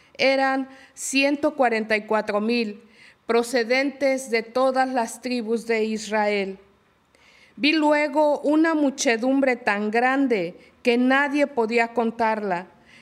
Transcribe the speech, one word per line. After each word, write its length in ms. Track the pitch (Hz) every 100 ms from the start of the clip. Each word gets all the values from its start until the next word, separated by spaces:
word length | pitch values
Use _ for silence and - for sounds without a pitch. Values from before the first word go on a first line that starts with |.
| _ -
Eran 540 | 262 269 269 269 262 - -
ciento 600 | - - 262 277 294 302 302
cuarenta 420 | 247 220 220 214
y 80 | 208
cuatro 340 | 214 214 208
mil, 420 | 220 240 220 208 - _ - _ -
procedentes 1040 | 233 240 254 226 254 277 277 277 262 262
de 140 | 226
todas 440 | 226 254 262 262 262
las 340 | 254 226 -
tribus 440 | 254 247 220 226 214
de 180 | 220
Israel. 760 | 220 220 208 214 208 208 190 190 _ _ _ _ _ _ _ _ _ -
Vi 160 | 277
luego 680 | 320 302 294 302 277 302 285
una 340 | 262 311 330 320
muchedumbre 800 | 285 269 269 226 254 277 269 247
tan 360 | 247 202 214
grande 640 | 226 254 269 269 214 175 - - _
que 140 | 247 240
nadie 500 | 254 269 285 285 285
podía 460 | 285 220 233 233
contarla. 760 | 233 226 226 220 214 208 175 185 _ _ -